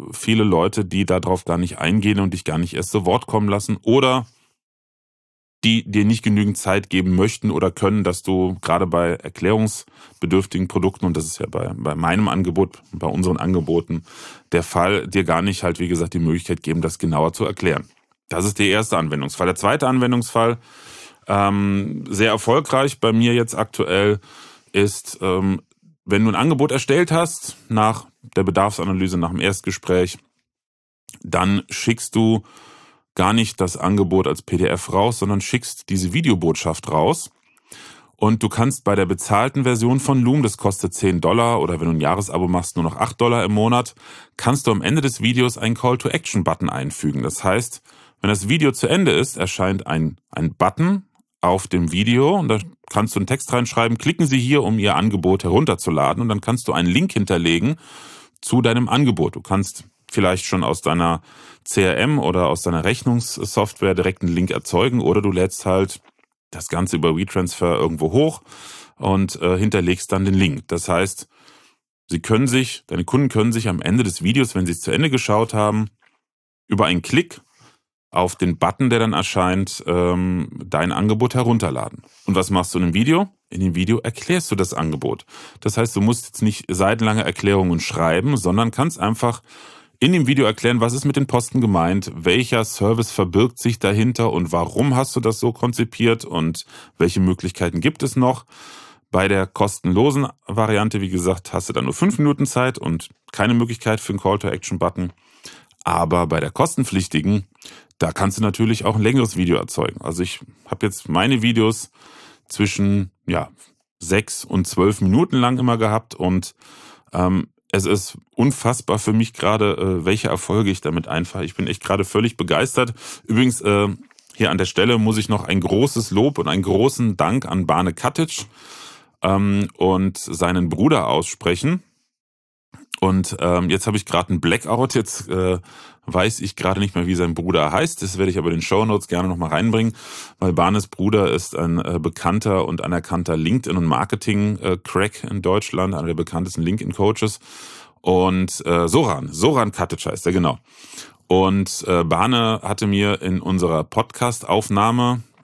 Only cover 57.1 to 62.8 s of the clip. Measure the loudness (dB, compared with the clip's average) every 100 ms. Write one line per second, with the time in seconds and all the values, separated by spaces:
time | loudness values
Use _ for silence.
57.1 | 0 0 2 2 2 0 -4 -10 -20 -20
58.1 | -20 -20 _ -2 2 2 2 2 2 2
59.1 | 2 -2 -4 -4 -2 -2 -8 -18 _ -8
60.1 | 0 2 0 -2 -2 -2 -2 0 0 2
61.1 | 0 -6 -20 -20 -18 -4 0 2 2 2
62.1 | 0 0 2 2 0 -2 0